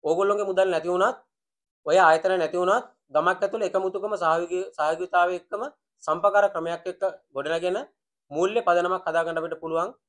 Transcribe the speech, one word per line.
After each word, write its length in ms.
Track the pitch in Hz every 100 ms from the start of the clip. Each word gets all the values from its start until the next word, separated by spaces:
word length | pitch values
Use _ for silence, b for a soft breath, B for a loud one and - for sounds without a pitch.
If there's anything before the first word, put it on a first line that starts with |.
ඕගොල්ලොන්ගේ 440 | 151 165 196 208 202
මුදල් 220 | 190 190
නැති 180 | 165 165
වුණත්, 300 | 180 202 247 _ _ _ _ _ _ -
ඔය 120 | 175
ආයතන 360 | 170 160 190
නැති 240 | 185 160 180
වුණත් 300 | 180 220 - _ _
ගමක් 320 | 147 165 185
ඇතුලේ 280 | 196 214 196
එකමුතුකම 460 | 190 190 196 208
සහයෝගී-, 540 | 202 165 165 175 180 190
සහයෝගීතාවය 640 | - 151 165 180 180 175
එක්කම 280 | 180 _ 208 262 _ _ _
සම්පකාර 440 | - 165 202 202 202
ක්‍රමයක් 360 | 180 165 170 185
එක්ක 160 | 180 190 - _
ගොඩනගෙන 500 | 135 143 165 180 190 294 _ _ _ _
මූල්‍ය 300 | 147 190 220
පදනමක් 420 | 226 175 175 185
හදාගන්න 360 | 180 160 165 165
අපිට 200 | 160 160
පුළුවන්. 340 | 160 160 185 254